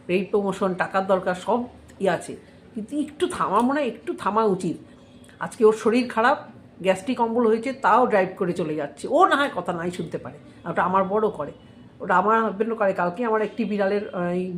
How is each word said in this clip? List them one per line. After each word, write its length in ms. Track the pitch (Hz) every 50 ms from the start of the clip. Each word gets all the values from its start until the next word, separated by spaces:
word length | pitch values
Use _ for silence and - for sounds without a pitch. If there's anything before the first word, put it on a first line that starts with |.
| - -
পেইড 240 | 175 190 190 180
প্রমোশন, 420 | - 208 202 196 190 - 202 190 180
টাকার 340 | 180 170 - - 190 190 190
দরকার, 280 | 196 185 180 185 180
সব 280 | 180 - - 220 233 240 - - - - - - -
ই 80 | 196 190
আছে, 280 | 170 - - - 127 - - - - - - - -
কিন্তু 220 | 226 208 - 285 294
একটু 300 | 294 - - - 370 -
থামা, 340 | - - 170 143 180 214
মনে 180 | 247 247 277 302
হয় 80 | 294 233
একটু 260 | 226 - - - -
থামা 300 | - - 190 202 220 226
উচিত। 340 | 214 185 175 - 170 - - - - - - - - - - - - - -
আজকে 260 | - 165 - - 220
ওর 80 | 214 220
শরীর 340 | 214 - 233 214 247 247 240
খারাপ, 300 | - 226 226 254 294 - - - - - - - - -
গ্যাস্ট্রিক 400 | 170 185 185 185 - - 247 -
অম্বল 260 | 233 226 226 240 240 220
হয়েছে, 260 | 220 226 226 269 262
তাও 340 | - - - 208 240 254 208
ড্রাইভ 220 | 202 196 185 180 - -
করে 160 | 196 175 170
চলে 220 | 196 175 156 156
যাচ্ছে। 320 | 156 143 - - - - 190
ও 180 | 240 311 370
না 100 | 359 311
হয় 140 | 277 285 269 -
কথা 180 | 180 175 - 175
নাই 180 | 165 165 180
শুনতে 260 | 175 - 170 147 - 160
পারে, 520 | - 127 135 - - - - - - 175
ওটা 140 | 160 202 180
আমার 200 | 180 185 196 190
বড় 260 | 185 196 220 214 208
করে, 220 | - - 147 143 - - - - - - - - - -
ওটা 160 | - 196 190
আমার 280 | 180 190 208 226 226 226
হাজব্যান্ডও 320 | 214 190 196 220 226 226
করে। 180 | 226 208 196 185
কালকে 320 | 180 175 175 175 247 247
আমার 160 | 226 220 214
একটি 240 | 214 208 - - 226
বিড়ালের, 500 | 196 208 202 196 190 202 202 208 - -
আহ, 80 | 180 175
এই 300 | 175 175 180 185 185 180